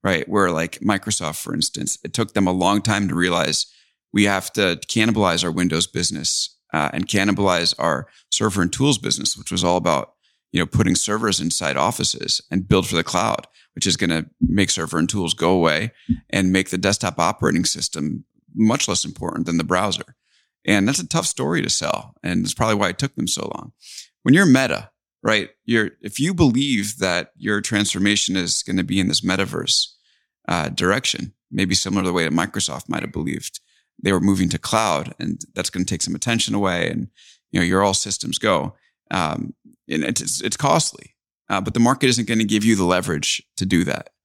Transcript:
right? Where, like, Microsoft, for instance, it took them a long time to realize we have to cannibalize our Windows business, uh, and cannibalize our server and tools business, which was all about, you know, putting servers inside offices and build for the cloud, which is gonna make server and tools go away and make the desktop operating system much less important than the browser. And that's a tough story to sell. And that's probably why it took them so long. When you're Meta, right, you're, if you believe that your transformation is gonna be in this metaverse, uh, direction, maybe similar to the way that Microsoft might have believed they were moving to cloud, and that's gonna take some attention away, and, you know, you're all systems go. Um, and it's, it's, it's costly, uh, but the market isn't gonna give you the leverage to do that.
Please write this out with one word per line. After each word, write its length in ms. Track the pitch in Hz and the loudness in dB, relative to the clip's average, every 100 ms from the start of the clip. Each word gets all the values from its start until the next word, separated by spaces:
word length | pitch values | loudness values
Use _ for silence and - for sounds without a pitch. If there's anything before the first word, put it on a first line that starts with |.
right? 260 | 101 87 - | 0 -2 0
Where, 220 | 101 92 | 2 2
like, 300 | 80 82 - | 2 -4 -2
Microsoft, 600 | 101 98 - 107 80 76 | 0 0 -2 -4 -4 -6
for 140 | - | -6
instance, 440 | - - - - - | -4 -4 -4 -8 -6
it 100 | - | -8
took 220 | - 113 | -4 -2
them 140 | - 92 | 0 0
a 40 | |
long 300 | 92 90 101 | 2 2 2
time 240 | 104 101 98 | 0 0 0
to 80 | |
realize 520 | 85 90 85 73 78 - _ _ _ _ | 0 2 2 0 -2 -4 _ _ _ _
we 120 | 101 | 2
have 280 | 101 98 - | 2 2 -2
to 260 | 110 95 85 - | -2 0 0 -4
cannibalize 560 | 117 110 107 95 82 | 2 2 4 2 2
our 80 | 85 | 0
Windows 340 | 87 90 78 - | 0 0 0 -2
business, 720 | - 87 76 73 - - _ _ | -2 -4 -4 -4 -4 -6 _ _
uh, 180 | 78 73 | -4 -2
and 140 | - - | -4 -2
cannibalize 680 | 101 101 95 98 87 87 - | 0 2 2 2 4 2 0
our 300 | 82 71 - _ _ | 0 -2 -4 _ _
server 300 | - 107 98 | -2 0 2
and 100 | 87 | 0
tools 260 | - 139 117 | 2 0 0
business, 380 | - - - - | -2 -2 -4 -6
which 160 | - | -6
was 100 | 87 | -2
all 140 | 90 90 | 2 2
about, 380 | 87 73 - _ _ _ _ | 2 0 -2 _ _ _ _
you 80 | - | -2
know, 80 | 85 | 0
putting 300 | - 90 85 | 2 2 0
servers 440 | - 107 110 92 | 0 -2 0 -2
inside 360 | 80 - 80 65 | -2 -2 -2 0
offices 640 | 82 - - - - - - | 0 0 -4 -4 -4 -4 -2
and 180 | 92 92 | -4 2
build 200 | 98 - | 2 2
for 80 | 82 | -2
the 80 | |
cloud, 420 | 85 90 110 - - _ _ - | 0 0 0 -2 -6 _ _ -4
which 100 | 98 | -2
is 100 | - | 0
gonna 300 | 87 80 - _ | 0 -2 -4 _
make 300 | 82 92 92 | 0 2 2
server 280 | - 80 80 | 0 -2 0
and 100 | 80 | 0
tools 260 | 104 85 | -2 -4
go 180 | - 82 | 0 2
away 400 | 92 82 76 117 _ - - _ | 4 4 2 -2 _ -4 -4 _
and 220 | 95 92 | 0 2
make 180 | 92 92 | 2 0
the 80 | 90 | 0
desktop 420 | 98 101 98 85 | 0 0 -2 0
operating 440 | 85 - 82 82 | -2 2 2 2
system 600 | 90 - - - 73 - - _ _ | 0 -2 -6 -4 -6 -6 -12 _ _
much 340 | - 107 131 - | 0 2 2 0
less 160 | 90 | -2
important 420 | - - 87 - 85 | -4 -8 -8 -4 -2
than 100 | 85 | -2
the 60 | |
browser. 540 | 80 90 101 90 - _ _ _ _ _ | 2 2 2 -4 -8 _ _ _ _ _
And 220 | - 101 101 | 0 2 2
that's 140 | 143 | 0
a 80 | 123 | -2
tough 180 | 165 165 | -2 -2
story 340 | - 131 - | -4 -2 -2
to 80 | - | -2
sell. 460 | - - - - _ | -2 -2 -4 -6 _
And 220 | 87 90 | -4 -2
that's 100 | 95 | -2
probably 220 | - 110 104 | -2 0 2
why 140 | 95 | 0
it 80 | 87 | -2
took 180 | 139 - | -6 -4
them 100 | 82 | -4
so 240 | - 73 - | -4 -6 -10
long. 160 | - _ - - - _ | -14 _ -20 -20 -20 _
When 100 | - | 4
you're 140 | 156 190 | 6 8
Meta, 440 | 131 131 - 104 _ _ _ | 6 4 -2 -6 _ _ _
right, 300 | - 107 - _ | 0 0 0 _
you're, 280 | - 117 107 _ | 0 0 0 _
if 180 | - 107 | -10 -2
you 140 | 156 | 0
believe 640 | 180 151 117 143 113 104 113 | 4 4 4 2 2 0 -2
that 340 | 95 87 - _ | 0 0 -4 _
your 240 | 104 104 | -2 -2
transformation 760 | - 104 104 - 101 101 - 95 | 0 0 0 2 2 2 0 -2
is 260 | 85 - | 0 -4
gonna 220 | - 92 | -2 -2
be 160 | 90 95 | 0 0
in 80 | 92 | 0
this 140 | - | 0
metaverse, 640 | 90 95 98 - - - - _ _ _ _ _ - | 0 0 -2 -4 -2 0 -2 _ _ _ _ _ -4
uh, 220 | 87 78 | -2 -2
direction, 640 | - 90 110 - - - _ _ | 0 0 0 -2 -4 -8 _ _
maybe 240 | - 95 | -2 0
similar 280 | 98 95 98 | 0 0 0
to 60 | 92 | 0
the 20 | |
way 120 | 87 | 0
that 80 | 82 | 2
Microsoft 580 | 82 87 - - 65 - | 0 0 -4 -6 -6 -6
might 100 | - | -6
have 80 | - | -6
believed 480 | - 73 - - - _ _ _ _ | -6 -6 -6 -8 -14 _ _ _ _
they 80 | 98 | 0
were 80 | 95 | 2
moving 280 | 98 95 87 | 2 2 2
to 100 | 82 | 0
cloud, 560 | - 110 110 73 - - | 0 2 2 0 -4 -8
and 240 | - - - | -6 -6 -8
that's 160 | - 90 | -6 -6
gonna 140 | - | -4
take 180 | 92 82 | -4 -2
some 120 | - | -4
attention 400 | - - 113 - | -4 -2 -2 0
away, 340 | 104 98 87 82 | 0 0 0 -2
and, 180 | 80 - _ - _ _ | -2 -8 _ -20 _ _
you 80 | - | 0
know, 40 | |
you're 180 | 87 92 | 2 4
all 120 | 101 | 4
systems 440 | 95 104 - 85 - | 2 -4 -6 -4 -2
go. 360 | 110 87 82 - _ _ _ | 0 0 -2 -10 _ _ _
Um, 440 | 95 78 76 - - - _ - | -2 -2 -4 -8 -12 -20 _ -6
and 140 | 76 | -4
it's, 180 | 64 120 | -2 -4
it's, 200 | - - | -4 -4
it's 160 | - - | -4 -2
costly, 580 | 143 165 - - - _ _ _ _ | 2 2 0 -6 -20 _ _ _ _
uh, 120 | 98 | -4
but 140 | 101 | -2
the 60 | 117 | 2
market 280 | 117 135 131 | 4 4 2
isn't 180 | 117 107 | 2 0
gonna 180 | 113 | 0
give 200 | 107 107 | 2 2
you 100 | 107 | 4
the 100 | 104 | 4
leverage 580 | 90 90 90 76 - - _ - | 4 2 2 -2 -2 -4 _ -6
to 100 | 95 | 2
do 180 | 92 | 2
that. 260 | 87 - - _ | 2 -2 -8 _